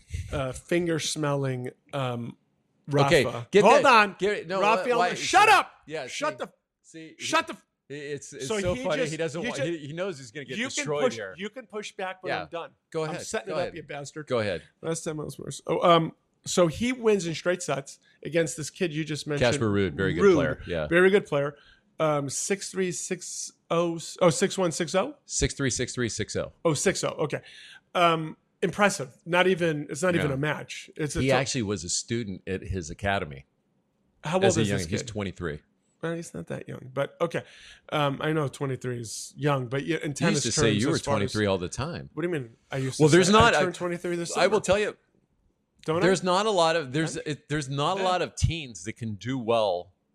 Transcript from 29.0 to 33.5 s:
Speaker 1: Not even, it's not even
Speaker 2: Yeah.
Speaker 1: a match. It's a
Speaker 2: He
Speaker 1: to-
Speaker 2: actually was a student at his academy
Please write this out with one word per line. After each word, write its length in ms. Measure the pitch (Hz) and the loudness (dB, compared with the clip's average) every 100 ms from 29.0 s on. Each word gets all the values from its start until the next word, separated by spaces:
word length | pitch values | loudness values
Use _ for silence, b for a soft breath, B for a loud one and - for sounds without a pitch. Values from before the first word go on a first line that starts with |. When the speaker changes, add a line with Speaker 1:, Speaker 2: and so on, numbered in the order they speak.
| 131 - - | -8 -12 0
Speaker 1:
Not 220 | 175 185 | 2 4
even, 400 | 180 170 151 151 | 4 2 -2 -4
it's 140 | 143 | -2
not 120 | 180 170 | 0 2
even 120 | 143 | 0
Speaker 2:
Yeah. 40 | 135 | 0
Speaker 1:
a 20 | |
match. 520 | 151 143 - - - - | -2 -4 -8 -14 -12 -6
It's 200 | 156 - | -4 0
a 60 | |
Speaker 2:
He 60 | 131 | 2
Speaker 1:
to- 60 | |
Speaker 2:
actually 300 | 127 135 139 | 2 2 -2
was 200 | 101 104 | -2 -2
a 60 | 87 | -4
student 520 | - - 117 110 90 - | -6 -4 -4 -4 -8 -6
at 140 | 95 | -6
his 280 | 95 95 78 | -6 -6 -8
academy 560 | - 98 98 85 67 - | -6 -2 -2 -2 -10 -18